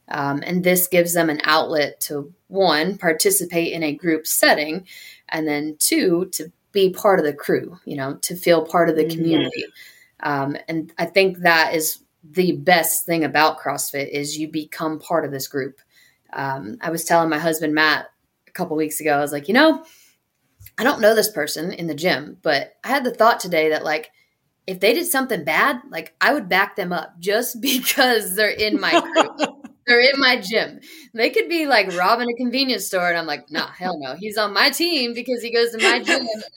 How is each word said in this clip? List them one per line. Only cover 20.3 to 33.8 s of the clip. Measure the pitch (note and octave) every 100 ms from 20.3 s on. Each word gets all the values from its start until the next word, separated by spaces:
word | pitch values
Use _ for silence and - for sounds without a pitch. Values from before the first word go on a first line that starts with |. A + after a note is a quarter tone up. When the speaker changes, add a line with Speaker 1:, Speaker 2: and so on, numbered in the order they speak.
| _ _ _ - -
Speaker 1:
I |
don't | G#3 -
know | G#3+ A3
this | -
person | D#3 D3 D#3+ E3+
in | - E3+
the | D3
gym, | F3 C3 - -
but | D#3+ C#3 - _
I | G3+
had | C#4
the | B3
thought | - A3+ -
today | F3+ E3 D#3
that, | D3+ D#3+
like, | D#3 - _ _ _ _ _ -
if | F#3
they | G3+
did | D#4+ D4+
something | C4+ B3+ F#3+ D3
bad, | D#3+ B3 B3 -
like, | E3 - -
I | G3+
would | D4 F#3
back | F#3 G3+ -
them | F3+
up | F3 - E3+
just | F3+ G#3+ B3 A3+
<laughs> |
because | C4+ B3+ - - B3+ A3+ F#3+ F#3+
they're | G#3
in | - G#3+ G#3
my | F3+
group." | - - D#4+ - -
Speaker 2:
<laughs> | D4 - - _ -
Speaker 1:
They're | A#3+
in | B3+ C#4
my | C4 B3
gym. | F#3 A3 D#3 - - - -
They | A3 B3
could | A4 D#4+
be, | E4 D4
like, | A3+ F#3 F3
robbing | G#3+ A#3 A#3+
a |
convenience | A#3 B3 C4 C4 G#3+ -
store, | F#3 F3
and | E3+
I'm | D#3+
like, | D3 -
"Nah, | D#3+ -
hell | -